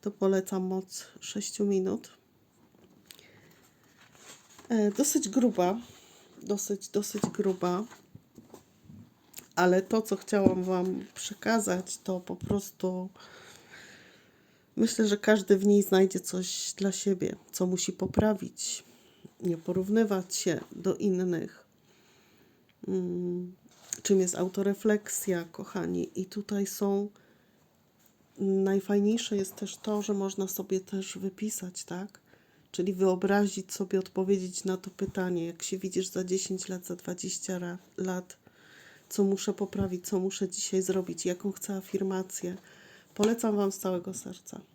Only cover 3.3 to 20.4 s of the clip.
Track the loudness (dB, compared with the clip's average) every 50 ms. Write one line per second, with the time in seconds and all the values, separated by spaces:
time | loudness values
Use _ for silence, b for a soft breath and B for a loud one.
3.3 | B B B B B B B B B B B B B B -20 _ _ -20 -20 -20
4.3 | -20 -20 -20 _ -20 -20 -6 0 2 4 4 4 4 2 0 2 2 0 0 2
5.3 | 2 4 4 4 4 4 2 2 2 0 -4 B B B B B B B B B
6.3 | B B -4 -4 -2 -2 -2 -4 -4 -6 -6 -4 -4 -4 -4 -2 -4 -4 -4 -4
7.3 | -2 0 0 0 0 0 0 0 0 0 -2 -6 -10 -20 -20 _ _ -20 _ _
8.3 | _ -20 -20 -20 -20 -20 -20 _ _ _ _ -20 -20 -20 -20 -20 _ _ _ _
9.3 | -20 -20 -20 -8 _ 4 6 6 6 6 4 4 2 0 2 2 -2 -4 -2 0
10.3 | 2 6 6 6 4 4 0 0 2 2 2 0 -2 -4 -6 -10 -12 -10 -10 -10
11.3 | -10 -6 0 2 2 2 2 2 0 -2 -2 -6 -10 -10 -6 -4 -4 -4 -4 -8
12.3 | -10 -10 -2 -2 -2 -2 -2 -4 -12 _ -4 -2 -2 -2 -6 -8 B B B B
13.3 | B B B B B B B B B B B B B B B B B B B B
14.3 | B B B B B B B B _ 2 2 2 4 2 4 4 4 2 6 6
15.3 | 4 4 6 4 4 6 8 6 6 6 6 6 6 6 6 6 4 -2 -6 -4
16.3 | -4 -4 -4 -4 -4 -6 -6 -6 -6 -2 -2 -2 -2 0 0 0 0 2 0 -4
17.3 | -4 -6 -12 -12 -2 0 0 0 2 0 -2 -4 -2 -2 -4 0 2 4 4 4
18.3 | 4 2 -2 -10 -10 -8 -6 -6 -6 -8 -10 B B B B B B B B B
19.3 | _ _ -2 -2 -2 -2 -2 -2 0 0 0 2 4 4 4 4 4 0 -2 -2
20.3 | -6 -2